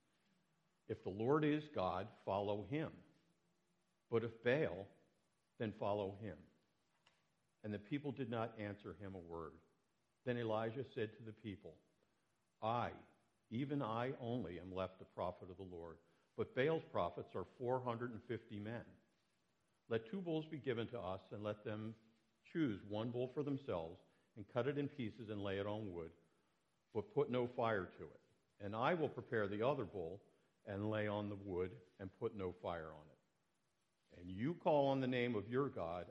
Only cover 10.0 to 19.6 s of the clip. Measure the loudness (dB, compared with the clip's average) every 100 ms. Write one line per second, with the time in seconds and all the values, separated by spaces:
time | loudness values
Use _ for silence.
10 | _ _ -2 0 2 2 0 -2 -6 -2
11 | -4 -4 -14 -10 -8 -8 -10 -18 _ _
12 | _ _ _ _ _ _ 0 2 0 -4
13 | -14 -20 _ _ -6 -4 0 0 2 2
14 | 0 -2 -2 -2 -2 -6 -6 -2 -2 -4
15 | -10 -2 -2 -2 -8 -10 -10 -8 -10 -12
16 | _ _ _ -4 -2 4 4 4 0 2
17 | 2 0 -6 -4 -6 -4 2 2 2 -2
18 | -2 -6 -4 -6 -4 -8 -6 -6 -8 -16
19 | _ _ _ _ _ _